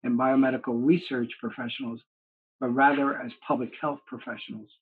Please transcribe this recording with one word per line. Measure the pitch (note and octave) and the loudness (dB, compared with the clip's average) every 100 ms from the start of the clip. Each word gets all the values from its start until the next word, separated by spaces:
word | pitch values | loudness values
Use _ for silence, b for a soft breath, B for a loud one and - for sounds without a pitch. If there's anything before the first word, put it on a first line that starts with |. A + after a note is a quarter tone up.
and | B2+ A#2+ | 0 2
biomedical | C3 C3+ C3+ B2+ B2+ A#2+ C3 | 4 6 4 2 -2 0 4
research | F3 - B2+ A#2 - | 2 2 -4 -4 -6
professionals, | A#2 - - - B2 A#2 _ _ _ _ _ _ | -10 -6 -8 -8 -8 -10 _ _ _ _ _ _
but | B2+ | -2
rather | B2+ C#3 C#3+ C#3 - | 4 6 6 2 0
as | B2 - - | -8 -12 -2
public | C3 B2 - | -2 -2 -4
health | G2+ F#2+ - | -4 -4 -10
professionals | A#2+ - A#2 - A2 G#2 _ | -14 -10 -12 -10 -14 -14 _